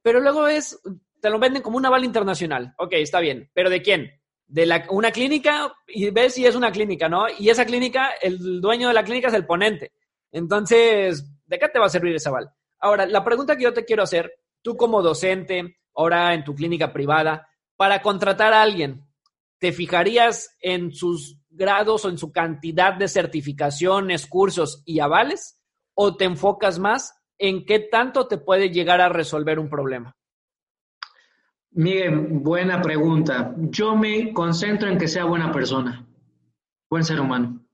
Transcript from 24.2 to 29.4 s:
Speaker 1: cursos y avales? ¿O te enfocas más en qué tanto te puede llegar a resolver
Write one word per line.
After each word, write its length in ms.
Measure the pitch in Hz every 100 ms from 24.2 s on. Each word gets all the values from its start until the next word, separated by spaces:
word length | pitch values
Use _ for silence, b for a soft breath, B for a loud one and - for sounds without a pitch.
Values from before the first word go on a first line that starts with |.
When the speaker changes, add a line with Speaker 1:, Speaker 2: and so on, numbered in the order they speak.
| -
Speaker 1:
cursos 540 | 180 196 175 151 - -
y 160 | 160
avales? 580 | 143 175 262 392 - _ _ _ _
¿O 220 | - 202 196
te 80 |
enfocas 560 | 185 160 196 196 202 170
más 360 | 202 247 - _ _ _
en 240 | 196 190 185
qué 140 | 214
tanto 480 | 214 226 254 262 254
te 100 | 202
puede 320 | - 190 196
llegar 320 | 175 170 180
a 80 | 180
resolver 500 | 165 156 156